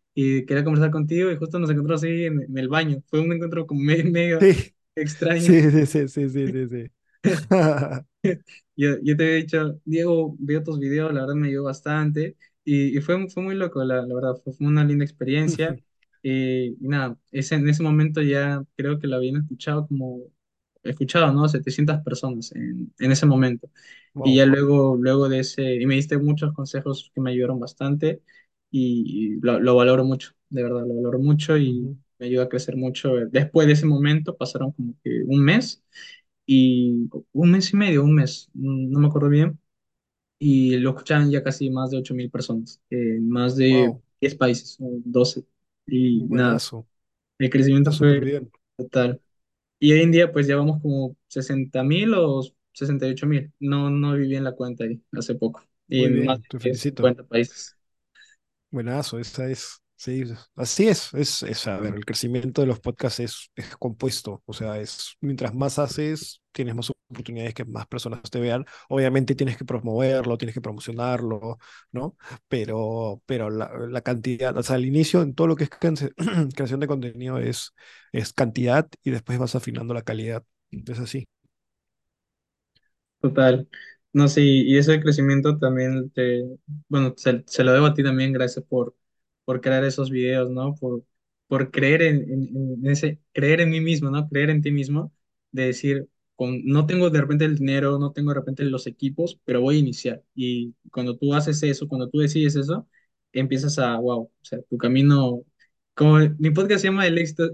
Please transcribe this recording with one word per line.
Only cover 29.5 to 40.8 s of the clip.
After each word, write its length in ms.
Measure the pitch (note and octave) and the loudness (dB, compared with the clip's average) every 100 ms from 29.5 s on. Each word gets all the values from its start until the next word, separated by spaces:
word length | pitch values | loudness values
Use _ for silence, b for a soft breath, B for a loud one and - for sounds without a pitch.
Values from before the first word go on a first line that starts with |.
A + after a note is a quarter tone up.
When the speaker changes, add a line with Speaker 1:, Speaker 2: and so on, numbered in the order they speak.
| G#2 | 2
Speaker 1:
lo 160 | B2 B2 | 4 6
valoro 280 | B2 C3 | 6 4
mucho, 280 | C3 C3 - _ _ | 2 -2 -6 _ _
de 140 | C3+ | -6
verdad, 220 | A#2+ A#2+ A#2+ | -4 -4 -4
lo 80 | A#2 | -4
valoro 240 | B2 B2+ | -2 0
mucho 380 | C#3+ D3+ D#3+ D3+ | 2 2 2 2
y 240 | C3+ B2 | 2 0
Speaker 2:
Ujú. 160 | C3+ C#3 _ - | -6 -10 _ -12
Speaker 1:
me 80 | B2 | -2
ayudó 160 | B2+ | 0
a 60 | B2+ | 0
crecer 260 | B2+ - C3 | -4 -4 -4
mucho. 360 | B2+ B2+ C#3 B2 A2+ | -4 -4 0 0 0
Después 360 | C3 D3 E3 D3+ | 0 2 4 6
de 60 | |
ese 120 | D3+ D#3 | 6 4
momento 500 | C#3+ D3 D3+ D#3 - | 4 2 2 -2 -6
pasaron 340 | B2+ C3+ C3+ | -8 -6 -6
como 220 | - A#2+ - | -6 -8 -8
que 200 | A#2+ A#2 A#2+ | -6 -4 2
un 160 | C#3+ | 4
mes, 400 | C#3 A3 C4 - _ B B B _ _ - | 4 4 0 -8 _ B B B _ _ 2
y 640 | C3+ C3 B2 A#2+ A#2+ A#2 - - | 6 6 4 2 0 -4 -8 -6
un 180 | C#3 F3 | 2 6
mes 220 | F#3+ F#3+ | 6 4
y 40 | G3+ | 2
medio, 260 | G3+ C#3+ | 2 4
un 120 | D3 D3+ | 6 4
mes, 340 | - - - | 2 -4 -16
no, 180 | C3 C3+ | -6 -4
no 260 | C3+ C3 C#3+ | -2 0 2
me 80 | D3 | 4
acuerdo 220 | D3+ C#3+ | 4 4
bien, 300 | D3 E3 - _ _ _ _ _ _ _ _ | 4 2 -2 _ _ _ _ _ _ _ _
y 380 | D3 C3+ B2+ | 4 4 4
lo 140 | B2+ | 2